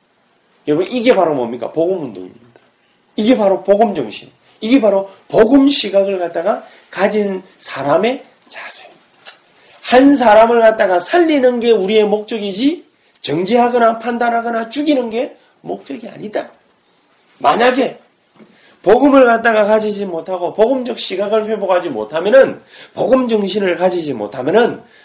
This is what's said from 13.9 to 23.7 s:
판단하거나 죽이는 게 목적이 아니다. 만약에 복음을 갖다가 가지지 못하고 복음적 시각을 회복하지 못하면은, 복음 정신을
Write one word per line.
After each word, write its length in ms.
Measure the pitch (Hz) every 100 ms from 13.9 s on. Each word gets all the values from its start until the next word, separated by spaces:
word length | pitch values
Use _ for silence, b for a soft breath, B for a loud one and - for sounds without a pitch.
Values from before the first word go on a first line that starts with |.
| 226
판단하거나 720 | 233 240 240 233 233 226 226
죽이는 400 | 269 302 277 233
게 280 | 220 294 - b b
목적이 480 | - 196 - 269 226
아니다. 420 | - 214 - - _ _ _ _ _ _ _ _ _
만약에 600 | 123 190 247 247 240 - _ _ _ _ b b b b
복음을 420 | - 226 277 269 247
갖다가 400 | 226 233 214 208
가지지 400 | 220 214 202 196
못하고 480 | 165 160 185 175
복음적 440 | 147 220 269 247 226
시각을 500 | - 185 202 220 208
회복하지 420 | 214 190 180 170
못하면은, 720 | 117 107 156 185 262 233 101 B B B
복음 340 | - - 262 247
정신을 480 | 220 196 214 196